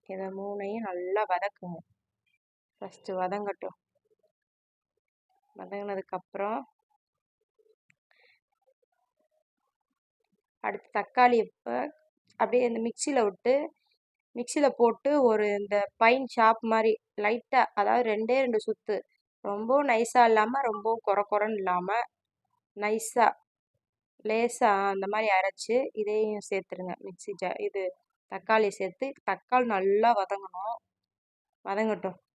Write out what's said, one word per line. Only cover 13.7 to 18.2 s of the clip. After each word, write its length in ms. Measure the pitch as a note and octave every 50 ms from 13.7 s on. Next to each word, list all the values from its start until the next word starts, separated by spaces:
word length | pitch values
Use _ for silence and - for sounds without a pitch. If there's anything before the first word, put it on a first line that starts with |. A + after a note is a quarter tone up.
| _ _ _ _ _ _ _ _ _ _ _ _ _
மிக்சியில 300 | A#3+ A#3+ - - D#4 C#4+ C#4+ C#4+
போட்டு 340 | - B3 A#3 A3+ - _ C#4 D4 D4 C4+
ஒரு 240 | A#3+ A3 G#3+ G#3+ G#3 G3+
இந்த 220 | G3+ G3+ G3+ G3+ G3+ G3+ G3 _
பைன் 300 | _ A3+ A3+ B3 C4+ C4+
சாப் 360 | A#3+ - - A3+ A3 A3+ A3+ -
மாதிரி 280 | A3+ A3 A3 A3 A3 G#3+ - _ _ _ -
லைட்டா, 440 | G#3 G#3 A#3 A#3+ - _ - B3+ A3+ - _
அதாவது 300 | - G3+ G#3 A3 A#3+ B3
ரெண்டே 320 | A3+ G#3+ G#3